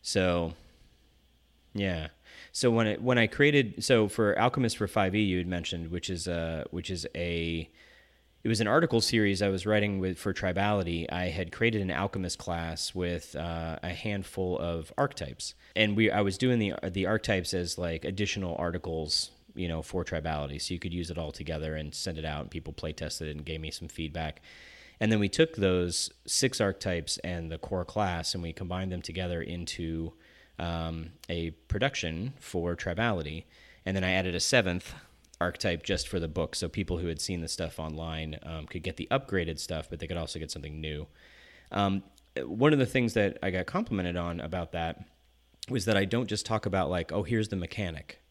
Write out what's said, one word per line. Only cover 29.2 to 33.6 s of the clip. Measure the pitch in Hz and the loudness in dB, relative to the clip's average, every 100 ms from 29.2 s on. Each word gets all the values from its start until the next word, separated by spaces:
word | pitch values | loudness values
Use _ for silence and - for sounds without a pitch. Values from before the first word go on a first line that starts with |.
| 90 85 | -2 -2
into, | - 87 87 - 82 82 80 - - - - - | -4 -6 -6 -4 -4 -2 -4 -8 -20 -20 -20 -8
um, | 85 85 82 82 80 - - | -4 -2 -4 -6 -10 -14 -6
a | 85 82 | -2 -2
production | 78 _ 101 131 - 85 80 117 - | -6 _ 0 0 0 -4 -4 -6 -8
for | - 90 85 85 | -6 -2 -2 -2
Tribality. | - 87 117 95 76 78 - - | -4 0 0 0 -4 -8 -12 -20